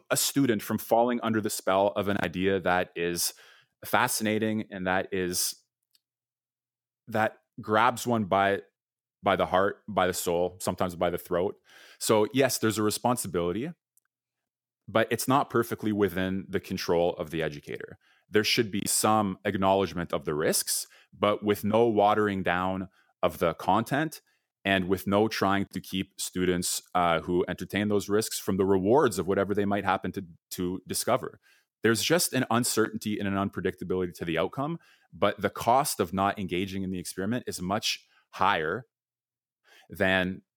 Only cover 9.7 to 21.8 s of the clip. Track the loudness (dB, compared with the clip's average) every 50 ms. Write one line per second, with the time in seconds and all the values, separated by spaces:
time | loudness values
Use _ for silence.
9.7 | 0 -4 _ -6 0 0 2 2 0 -2 -2 -2 0 0 0 -2 -4 -6 -6 -4
10.7 | -2 -2 -2 -4 -2 -2 -2 -2 -2 -2 -4 -2 -2 0 0 -2 -4 _ _ _
11.7 | -20 -20 -20 -20 -14 -6 0 2 4 4 4 2 2 2 2 2 2 0 0 0
12.7 | 0 2 0 0 0 0 -2 -2 -2 -2 -4 -4 -2 -2 -2 -2 -2 -4 -6 -8
13.7 | -12 _ _ _ _ _ _ _ _ _ _ _ _ _ _ _ _ _ _ _
14.7 | _ _ _ -2 0 0 0 0 0 -4 0 2 2 2 2 2 0 0 0 0
15.7 | -4 -6 -4 -2 0 2 2 2 2 0 -2 -2 -2 -4 -6 -6 -6 -6 -6 -6
16.7 | -8 -6 -2 0 2 2 2 0 0 -4 -8 -6 -4 -4 -4 -4 -6 -8 -12 -12
17.7 | -12 -12 -12 -14 -18 -20 _ _ _ _ _ _ 0 0 2 2 2 2 0 0
18.7 | 0 -4 -2 -2 0 2 4 4 4 4 2 0 -2 -4 -4 -4 -2 2 4 4
19.7 | 4 4 2 0 -2 -4 -6 -4 -4 -6 -4 -2 -2 0 0 0 0 0 -2 -4
20.7 | -4 -6 -6 -10 _ -20 _ _ -6 0 2 2 2 2 2 0 0 0 0 2
21.7 | 4 4